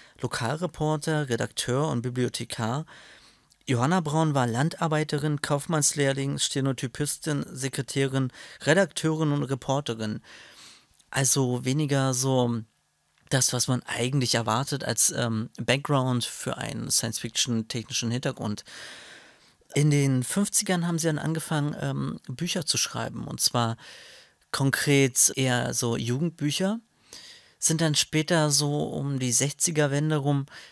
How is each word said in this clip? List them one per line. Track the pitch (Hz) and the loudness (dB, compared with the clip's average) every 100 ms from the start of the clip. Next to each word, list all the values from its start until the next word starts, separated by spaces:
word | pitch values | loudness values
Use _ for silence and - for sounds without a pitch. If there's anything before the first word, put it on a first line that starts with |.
| - - | -20 -8
Lokalreporter, | 127 - 117 151 180 - 151 156 160 151 139 | -6 -2 -2 -2 -4 -2 0 0 0 -2 0
Redakteur | 113 110 - - 127 156 | 0 -2 -4 -2 0 0
und | 123 | 0
Bibliothekar. | 123 123 123 - 113 - 110 135 165 - - - - _ _ _ - | -2 -2 -2 -2 -8 -4 -2 -2 -6 -12 -20 -20 -20 _ _ _ -2
Johanna | 120 135 185 | 2 4 2
Braun | 151 156 160 | 2 2 2
war | 139 120 | 4 2
Landarbeiterin, | 113 160 - 165 156 156 147 151 147 | 2 0 0 0 0 0 0 0 -2
Kaufmannslehrling, | - 143 - 156 - 147 139 135 139 143 | 0 -2 0 0 2 2 2 2 -2 -2
Stenotypistin, | - 139 135 127 131 - 147 - 156 143 - | -2 0 0 0 -4 -4 -4 -4 -4 -4 -4
Sekretärin, | 131 135 - 131 139 135 135 127 - - - | -6 -6 -4 -4 0 0 2 0 -4 -16 -4
Redakteurin | - 165 180 - 160 156 151 | 4 4 4 0 -2 0 2
und | 143 | 0
Reporterin. | 135 135 - 135 143 113 107 110 - - - - - - _ _ _ | 0 -4 0 -2 -2 -4 -4 -6 -10 -20 -20 -20 -20 -20 _ _ _
Also | 143 135 139 127 123 | 0 2 2 2 0
weniger | 131 143 147 139 135 | 0 0 2 2 2
so | 127 135 131 120 117 107 _ _ _ _ _ _ | 0 2 4 2 0 -6 _ _ _ _ _ _
das, | 135 - | 0 2
was | 123 - | 2 0
man | 127 | 0
eigentlich | - - 123 139 123 | -2 -2 0 2 2
erwartet | 123 110 113 139 139 | 0 2 0 0 -4
als, | - 117 - | -2 0 0
ähm, | 147 120 110 117 - | 0 0 -2 -4 -4
Background | 120 135 143 143 131 123 - | 0 0 2 2 2 0 -2
für | - - - | -6 -6 -6
einen | 110 113 - | -6 -6 -2
Science-Fiction-technischen | - 113 - 117 - - 113 110 123 110 - 117 | 0 0 -4 -6 -2 0 0 -2 -6 -6 -4 -2
Hintergrund. | 123 139 - 107 104 - - - - - - - - _ _ _ | -2 -4 -4 -6 -8 -10 -16 -16 -18 -20 -20 -20 -20 _ _ _
In | 143 147 | 2 4
den | 143 139 131 | 4 4 2
fünfzigern | 127 196 202 - 202 180 | 2 0 0 0 0 0
haben | 170 165 | 0 0
sie | 160 | 0
dann | 151 | 0
angefangen, | 147 160 - 156 147 - | 0 -2 -2 0 0 -2
ähm, | 139 139 139 - - | -4 -2 -4 -6 -10
Bücher | 123 175 190 - | -6 -4 -2 -2
zu | - | -2
schreiben, | - 123 113 117 - | -2 -4 -6 -6 -8
und | 123 | -2
zwar | - 120 117 117 - - - - - _ _ | 0 2 0 -2 -10 -20 -20 -20 -20 _ _
konkret | - 135 - - 139 135 - - - | 0 0 2 4 6 6 6 4 4
eher | 131 123 123 | 2 2 0
so | 120 120 117 | 0 0 0
Jugendbücher, | 117 127 170 165 147 143 190 226 - _ _ - - - - _ | 0 0 -2 -2 -2 0 0 -2 -8 _ _ -20 -20 -20 -20 _
sind | - 160 | 0 2
dann | 160 | 2
später | 147 - 156 151 170 151 | 2 2 0 2 2 4
so | 143 147 147 - | 2 2 0 -2
um | 156 139 135 | -4 -4 -2
die | 127 | 0
sechziger | 117 139 - - 151 147 | 2 0 0 0 2 2
Wende | 143 151 156 | 2 0 0
rum | 139 143 139 - - | 2 0 -2 -10 -20